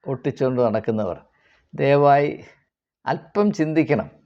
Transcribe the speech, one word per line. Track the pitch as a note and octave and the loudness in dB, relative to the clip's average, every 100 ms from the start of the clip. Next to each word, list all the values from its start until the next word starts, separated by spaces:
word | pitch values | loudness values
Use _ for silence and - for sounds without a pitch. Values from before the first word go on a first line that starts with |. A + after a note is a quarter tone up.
ഒട്ടിച്ചുകൊണ്ട് | - C3 D3 B2 C3 B2+ | -8 -6 -6 -2 -2 0
നടക്കുന്നവർ | A#2+ G#2+ G#2+ G#2+ G2 E2 _ _ _ _ _ | 0 0 -2 -4 -4 -8 _ _ _ _ _
ദയവായി | - C#3 C#3+ C#3+ C#3 D3 - - _ _ _ _ _ - | -4 2 4 4 4 2 -6 -16 _ _ _ _ _ -8
അല്പം | C#3 - - G#3 | -8 -6 0 0
ചിന്തിക്കണം. | - D#3 D#3 C#3 B2 E2+ - | 0 0 0 0 0 -2 -14